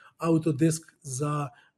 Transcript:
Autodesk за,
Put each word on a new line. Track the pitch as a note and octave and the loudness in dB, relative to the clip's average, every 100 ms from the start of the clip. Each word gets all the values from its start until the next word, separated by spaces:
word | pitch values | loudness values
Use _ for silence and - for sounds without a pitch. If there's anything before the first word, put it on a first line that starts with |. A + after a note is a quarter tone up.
| - _ | -20 _
Autodesk | E3+ D#3+ D#3+ C3 D#3+ D#3+ - _ | 0 2 2 2 2 0 -6 _
за, | C#3 B2+ D3 D3 C#3 - _ | -12 -6 -4 -4 -6 -10 _